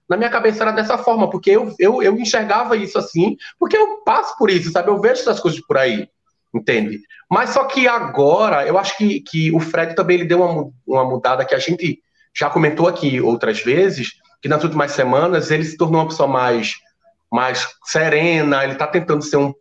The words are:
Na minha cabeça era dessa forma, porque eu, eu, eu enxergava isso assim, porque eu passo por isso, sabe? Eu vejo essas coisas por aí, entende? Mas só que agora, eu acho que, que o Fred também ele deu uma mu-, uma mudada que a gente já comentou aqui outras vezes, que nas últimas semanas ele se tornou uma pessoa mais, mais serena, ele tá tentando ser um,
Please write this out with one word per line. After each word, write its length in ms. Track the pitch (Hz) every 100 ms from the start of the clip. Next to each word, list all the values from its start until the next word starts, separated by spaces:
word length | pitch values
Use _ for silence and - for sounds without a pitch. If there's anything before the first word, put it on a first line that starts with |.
| -
Na 80 | 185
minha 120 | 233
cabeça 340 | 233 226 214
era 80 | 220
dessa 260 | 220 214 240
forma, 320 | - 226 196
porque 220 | - -
eu, 220 | 202 214 -
eu, 240 | 185 254
eu 160 | 190 220
enxergava 580 | 226 226 214 214 233 220
isso 220 | 190 -
assim, 400 | - 165 190 - - -
porque 180 | 349 427
eu 200 | 415 427
passo 380 | - 285 440 -
por 120 | 214
isso, 220 | 180 170
sabe? 180 | 180 180
Eu 100 | 202
vejo 220 | 233 254
essas 180 | - -
coisas 220 | 175 151
por 160 | - 139
aí, 320 | 131 107 - _ _ _ _
entende? 460 | 117 123 117 104 104 - - -
Mas 220 | 196 240
só 120 | 269
que 240 | 269 269 247
agora, 800 | 233 - - 143 180 214 151 147
eu 100 | 185
acho 200 | 196 -
que, 240 | 208 143
que 280 | - 160 160
o 80 | 160
Fred 340 | 160 170 165 180
também 220 | 175 180
ele 100 | 165
deu 140 | 175
uma 120 | 175
mu-, 200 | 156 139 - -
uma 200 | 131 127
mudada 400 | 127 127 131 131
que 100 | 135
a 40 |
gente 440 | 160 170 170 - _ _ _ -
já 120 | 147
comentou 360 | 165 151 156 170
aqui 360 | 170 147 127
outras 400 | 120 117 110 107
vezes, 540 | 120 156 190 139 117 - _ _
que 80 | 139
nas 120 | 151
últimas 300 | 160 151 143
semanas 600 | - 127 135 170 165 135
ele 120 | 156
se 140 | 160 -
tornou 240 | 165 160
uma 80 | 156
pessoa 180 | - 139
mais, 480 | 127 123 120 107 - _ _ _ _ _
mais 340 | 120 127 123 - - -
serena, 800 | 156 160 147 170 160 147 139 135
ele 100 | 135
tá 100 | 151
tentando 380 | 180 170 151
ser 140 | 147 147
um, 160 | 139 -